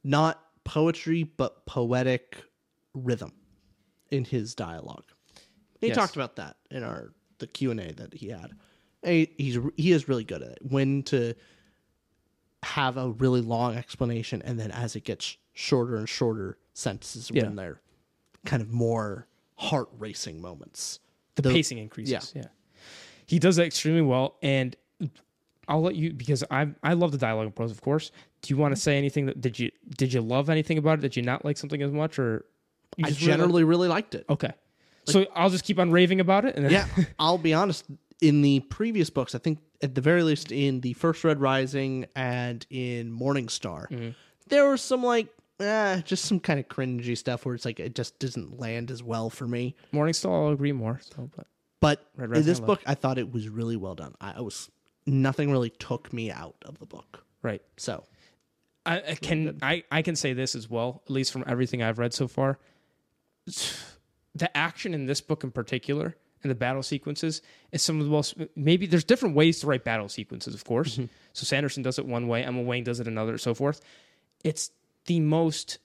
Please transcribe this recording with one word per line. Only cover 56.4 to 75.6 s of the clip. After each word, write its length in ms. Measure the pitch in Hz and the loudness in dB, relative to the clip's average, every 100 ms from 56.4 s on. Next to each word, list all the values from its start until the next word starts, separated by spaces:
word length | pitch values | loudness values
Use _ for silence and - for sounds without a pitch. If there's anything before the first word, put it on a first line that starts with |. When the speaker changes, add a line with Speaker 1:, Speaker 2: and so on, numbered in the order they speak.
| 82 - | -14 -16
Speaker 1:
of 140 | - 151 | -20 -20
the 80 | - | -20
book. 360 | - _ - _ _ | -20 _ -20 _ _
Speaker 2:
Right. 180 | 120 101 _ - | -6 -6 _ -12
Speaker 1:
So. 280 | - 95 - _ _ _ _ _ _ _ - | -8 -8 -12 _ _ _ _ _ _ _ -4
Speaker 2:
I, 160 | 170 160 | -4 -4
I 40 | 160 | -8
can, 420 | 147 160 156 147 | -2 0 0 -2
I, 220 | 139 170 - | -2 -2 0
I 80 | 147 | -2
can 140 | 160 156 | 0 -2
say 160 | 143 | -2
this 220 | 127 131 | -2 -2
as 160 | 123 110 | -4 -6
well, 320 | 117 120 131 | -4 -4 -6
at 60 | - | -4
least 220 | 135 131 | -2 -2
from 120 | 131 127 | -4 -4
everything 360 | 123 127 123 | 0 0 0
I've 160 | 113 113 | 0 0
read 160 | 120 | -2
so 120 | - 127 | -2 -4
far. 300 | - 135 135 _ _ _ _ _ _ _ _ - | 0 -2 -2 _ _ _ _ _ _ _ _ -12
<sighs> 100 | - - - - - _ _ _ | -6 -6 -8 -14 -20 _ _ _
The 200 | 151 170 | -4 -2
action 380 | 143 165 - 202 | 0 0 -2 -6
in 140 | 160 131 | -4 -2
this 160 | 139 | -4
book 220 | - 151 | -2 -4
in 60 | 131 | -4
particular 640 | 123 113 127 - 143 165 - _ _ | -6 -4 -4 -2 -4 -4 -8 _ _
and 80 | 139 | -4
the 40 | |
battle 280 | 120 123 135 | -2 -2 -2
sequences 580 | 135 139 147 147 160 156 _ - _ | -4 -6 -6 -4 -4 -4 _ -20 _
is 80 | 160 | -2
some 180 | - 156 | 0 0
of 40 | |
the 80 | 147 | 2
most, 220 | 151 143 - 156 | 2 0 -6 -10
maybe 300 | - 143 175 185 | -2 2 4 4
there's 160 | 170 | 2
different 320 | - 254 220 | 4 2 4
ways 260 | 147 160 160 | 6 6 4
to 60 | 143 | 0
write 160 | 131 | -2
battle 280 | 120 113 101 | 0 -4 -4
sequences, 420 | - 104 120 - | -10 -10 -10 -10
of 80 | 113 | -12
course. 300 | - 120 156 113 | -2 0 0 -2
Speaker 1:
Mm-hmm. 80 | 120 _ _ | -8 _ _
Speaker 2:
So 120 | - | -8
Sanderson 380 | 127 135 143 139 | -2 0 -2 -2
does 160 | 127 127 | -4 -4
it 60 | |
one 240 | - 120 120 | -4 -4 0
way, 160 | 117 | -2
Emma 160 | 127 123 | -2 -4
Wang 240 | 123 123 | -2 -2
does 160 | 120 120 | -2 -4
it 80 | 117 | -4
another, 300 | 110 110 113 | -4 -4 -2
so 160 | 123 | -4
forth. 260 | 117 139 151 - - _ _ _ _ | 0 -2 -2 -12 -20 _ _ _ _
It's 280 | 156 151 - _ _ _ - | -4 -4 -8 _ _ _ 0
the 140 | 170 | 2
most 580 | 151 160 165 156 | 4 4 2 -2